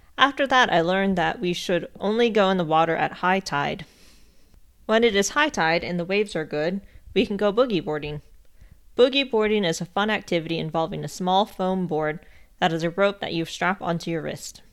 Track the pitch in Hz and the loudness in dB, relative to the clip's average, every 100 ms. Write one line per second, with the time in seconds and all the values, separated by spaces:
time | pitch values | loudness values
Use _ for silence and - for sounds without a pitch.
0 | - - 269 277 269 262 240 170 165 190 | -14 2 2 2 2 4 4 4 4 2
1 | 196 180 160 - 180 175 - 175 139 - | 2 2 0 -2 -4 -4 -2 -2 -2 -6
2 | 196 226 240 208 190 185 156 160 165 165 | -2 2 2 4 4 2 2 2 4 2
3 | 151 - 180 190 - 143 147 - - _ | -2 -2 0 0 0 -2 -2 -6 -12 _
4 | - - - - - - - _ - 220 | -20 -20 -20 -20 -20 -20 -20 _ 0 2
5 | 233 202 196 285 302 202 160 170 - 180 | 4 2 0 0 0 0 0 0 -2 -4
6 | 170 202 208 165 156 147 160 196 - - | -2 -2 -2 -4 -4 -4 -2 -4 -8 -20
7 | - 190 214 202 208 208 262 180 151 151 | -4 -2 0 0 0 2 0 0 -4 -6
8 | 147 147 - - - - - - - - | -6 -10 -14 -20 -20 -20 -20 -20 -6 4
9 | 254 277 269 220 214 214 175 165 170 196 | 4 4 2 2 2 2 0 -2 -4 -2
10 | 214 214 - 170 160 165 156 160 160 151 | 0 -2 -2 -2 -2 -4 -2 -2 -4 -4
11 | 151 - 180 190 214 - 185 185 170 156 | -10 -6 0 2 2 -2 -2 -2 -2 -2
12 | 151 156 - - - _ 180 160 170 170 | -2 -4 -12 -20 -20 _ 0 0 -2 0
13 | 202 202 175 165 160 - 175 196 175 170 | 0 0 -6 -4 -6 -2 -2 -2 -4 -4
14 | 175 165 147 - - - - | -4 -6 -6 -10 -14 -20 -20